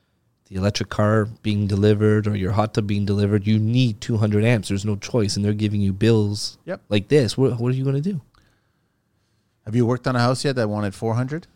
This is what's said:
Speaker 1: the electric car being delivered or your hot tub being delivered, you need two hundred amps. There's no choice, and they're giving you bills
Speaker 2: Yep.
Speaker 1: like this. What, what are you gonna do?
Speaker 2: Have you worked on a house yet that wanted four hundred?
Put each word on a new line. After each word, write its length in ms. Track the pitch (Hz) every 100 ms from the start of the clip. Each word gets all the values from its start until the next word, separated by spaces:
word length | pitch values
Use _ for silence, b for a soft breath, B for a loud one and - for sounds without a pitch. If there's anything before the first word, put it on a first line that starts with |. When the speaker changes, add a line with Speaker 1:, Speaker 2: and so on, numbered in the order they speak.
| _ _ _ _ -
Speaker 1:
the 60 | 95
electric 320 | 101 - -
car 360 | - 104 110 104 -
being 260 | 110 104 104
delivered 600 | 101 107 104 107 107 104
or 80 | 104
your 160 | 92
hot 220 | 98 110
tub 120 | - 101
being 200 | 101 101
delivered, 420 | 101 101 104 104
you 100 | 107
need 440 | 107 123 127 110
two 160 | - 110
hundred 260 | 107 104
amps. 240 | 113 117 -
There's 160 | 98 104
no 120 | 101
choice, 380 | - 123 101 104
and 80 | 104
they're 80 |
giving 260 | 107 107 104
you 120 | 98
bills 640 | 95 110 113 104 104 - - -
Speaker 2:
Yep. 160 | 190 -
Speaker 1:
like 180 | 104 -
this. 300 | 147 107 -
What, 220 | 131 117
what 120 | 120
are 40 | 131
you 100 | 135
gonna 160 | 139
do? 200 | 170 170 - _ _ _ _ _ _ _ _ _ _ _ _ _ 107
Speaker 2:
Have 100 | 120
you 100 | 117
worked 220 | 123 135
on 80 | 127
a 40 |
house 260 | 120 131 147
yet 100 | 127
that 120 | 107
wanted 240 | 104 104
four 220 | - 113 117
hundred? 320 | 131 156 -